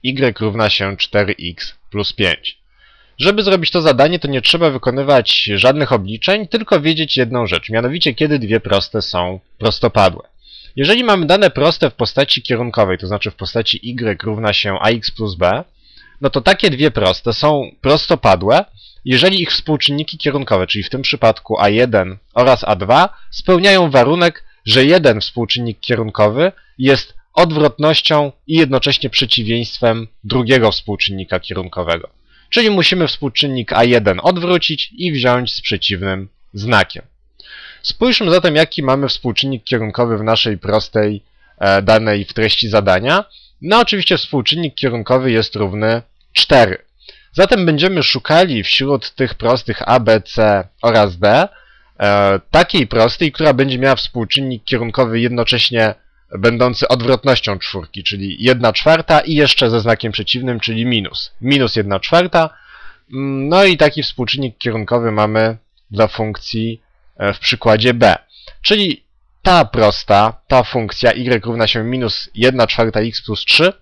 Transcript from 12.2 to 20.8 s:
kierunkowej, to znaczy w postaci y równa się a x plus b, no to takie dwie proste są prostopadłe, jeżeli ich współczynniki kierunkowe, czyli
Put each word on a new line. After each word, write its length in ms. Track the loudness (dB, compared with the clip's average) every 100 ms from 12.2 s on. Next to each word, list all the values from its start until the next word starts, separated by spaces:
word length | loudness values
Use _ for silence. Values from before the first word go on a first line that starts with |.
| 0 -2
kierunkowej, 560 | -2 -4 -2 0 0 0
to 80 | -4
znaczy 240 | -6 -6
w 40 |
postaci 460 | -8 -6 -4 -2 -4
y 380 | -6 -6 -4 -4
równa 300 | -6 -4 -2
się 260 | -2 -2 -2
a 80 | 0
x 220 | -2 -4
plus 240 | -8 -8
b, 300 | -2 0 0 -6 _ _ -20 _ -6
no 100 | -4
to 100 | 0
takie 300 | 0 2 0
dwie 200 | 2 0
proste 420 | 2 0 0 -4
są 380 | 0 0 0 -4 _
prostopadłe, 840 | 0 0 2 0 2 2 4 2 0 -12 -20 -14
jeżeli 380 | -2 2 2 0
ich 80 | -2
współczynniki 680 | -4 -2 -2 -2 -4 -6 -6
kierunkowe, 480 | -4 -4 -2 -2 0
czyli 180 | -4